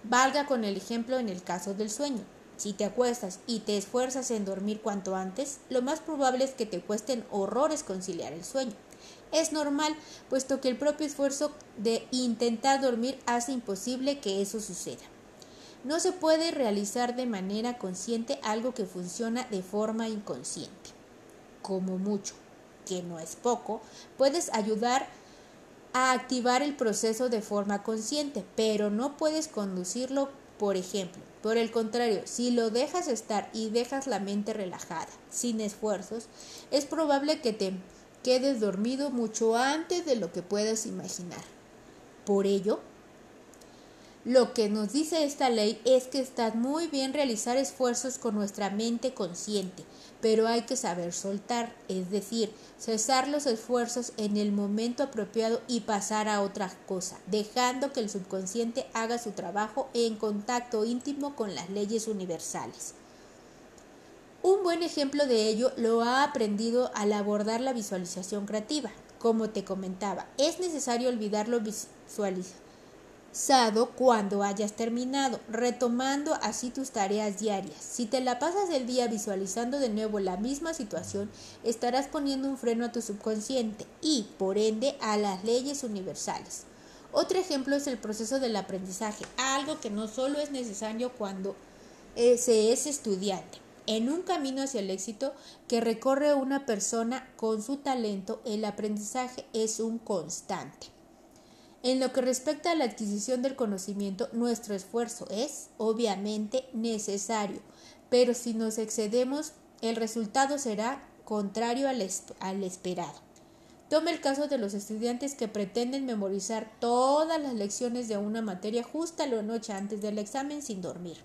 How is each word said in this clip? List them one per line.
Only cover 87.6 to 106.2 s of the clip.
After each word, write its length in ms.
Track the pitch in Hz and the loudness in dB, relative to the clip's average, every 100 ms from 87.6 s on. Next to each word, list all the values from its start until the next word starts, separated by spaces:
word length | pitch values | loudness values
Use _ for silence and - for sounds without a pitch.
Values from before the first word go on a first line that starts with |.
| 262 285 | 2 0
es 100 | 285 | 0
el 120 | 240 | -4
proceso 420 | 214 214 220 269 | -4 -4 -2 0
del 160 | 254 208 | 0 0
aprendizaje, 680 | 190 190 190 185 214 214 - - | -2 -6 -6 -6 -6 -6 -8 -2
algo 420 | 262 277 285 311 | 0 0 0 -4
que 120 | 226 | -4
no 180 | 208 220 | -4 -4
solo 320 | 240 269 294 | -2 0 0
es 100 | 294 | -2
necesario 640 | 269 240 202 220 220 247 | -4 -6 -6 -6 -2 -4
cuando, 420 | - 202 190 196 - - - - - - - | -4 -6 -4 -6 -6 -16 -20 -20 -20 -12 6
eh, 220 | 240 240 | 8 8
se 340 | - 220 220 | 8 8 8
es 140 | 262 302 | 4 2
estudiante. 720 | 277 226 190 202 185 - - - - - | -2 0 0 2 -2 -6 -18 -20 -10 -2
En 240 | 220 233 | 0 2
un 120 | 330 | 0
camino 400 | 359 339 269 262 | 0 0 0 -2
hacia 180 | 269 233 | -2 -2
el 100 | 196 | -2
éxito 420 | 190 - 214 269 - - - - | -4 -6 -4 -4 -6 -18 -18 0
que 120 | 233 | 2
recorre 540 | 226 220 262 269 294 | 2 2 2 4 6
una 320 | 285 262 277 277 | 4 4 0 0
persona 640 | 208 - 233 226 254 - - | -2 0 0 0 -4 -8 -4
con 260 | 226 220 | 0 0
su 140 | 214 277 | -2 -4
talento, 640 | 285 254 220 196 190 226 | -2 0 0 -2 -4 -6
el 200 | 254 214 | -4 -2
aprendizaje 800 | 214 208 208 208 208 254 254 - - | -2 -2 -4 -2 -4 -4 -4 -8 -6
es 260 | 226 220 220 | -2 0 0
un 200 | 226 226 | -2 -4
constante. 880 | - 190 151 - - 180 135 - - - - - - - - - - - | -2 -4 -2 -8 -6 -8 -8 -14 -20 -20 -20 -20 -20 -20 -20 -20 -20 -4
En 160 | 247 262 | 0 2
lo 120 | 254 | 2
que 100 | 262 | 2
respecta 500 | 247 254 294 294 349 | 2 2 0 0 2
a 20 | |
la 100 | 330 | 2
adquisición 560 | 247 - 214 208 202 254 | 2 0 -2 -2 0 0
del 140 | 269 | 0
conocimiento, 720 | 269 226 196 190 196 202 190 240 | 0 -2 0 -4 -4 -4 -2 -4
nuestro 420 | 233 240 220 208 | 0 0 0 -2
esfuerzo 540 | 202 - 233 233 - - | -6 -4 -4 -4 -6 -6
es, 380 | 202 285 - - - | -4 -4 -6 -14 -2
obviamente, 840 | 220 220 226 190 | 0 2 2 0